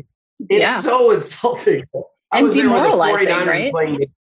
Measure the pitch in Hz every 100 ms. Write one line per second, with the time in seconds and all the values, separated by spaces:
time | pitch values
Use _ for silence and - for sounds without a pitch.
0 | - _ _ - 202 196 - - - 254
1 | 240 180 - - 240 247 208 - - -
2 | - _ _ 226 285 277 262 233 415 180
3 | 165 202 190 175 180 165 269 165 156 139
4 | 139 _ _